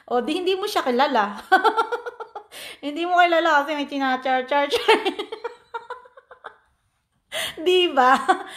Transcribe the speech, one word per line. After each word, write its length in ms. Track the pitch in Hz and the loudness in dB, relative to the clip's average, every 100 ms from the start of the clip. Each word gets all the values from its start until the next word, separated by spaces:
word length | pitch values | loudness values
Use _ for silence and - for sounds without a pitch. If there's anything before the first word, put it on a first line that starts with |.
| - | -4
O 80 | 247 | -2
di, 160 | 233 | -2
hindi 240 | 330 359 381 | -2 -2 -2
mo 80 | 415 | -2
siya 160 | 381 | -2
kilala. 560 | 262 240 294 240 202 202 - 381 440 427 440 466 | 0 0 2 0 -2 -6 0 2 4 0 -2 -6
<laughs> 260 | 480 - 440 - - - - - | -10 -14 -16 -18 -18 -18 -18 -12
Hindi 180 | 285 294 349 | -8 -6 0
mo 120 | 349 | 4
kilala 440 | 349 330 330 294 | 4 4 4 2
kasi 120 | 277 | 2
may 140 | 294 277 | -4 -4
chino-char-char-char. 1080 | 285 269 254 262 262 254 285 285 453 - - 381 - 415 427 466 - _ 466 - 480 - - _ - - - _ _ _ _ _ _ _ - - - | -2 -2 -2 0 -2 0 0 0 0 2 2 2 -6 -10 -12 -12 -14 _ -16 -14 -16 -18 -20 _ -20 -20 -20 _ _ _ _ _ _ _ -8 -8 -4
<laughs> 80 | 320 | 2
Di 240 | 370 349 | 4 4
ba? 220 | 269 254 262 - 381 - | 4 4 4 2 0 -4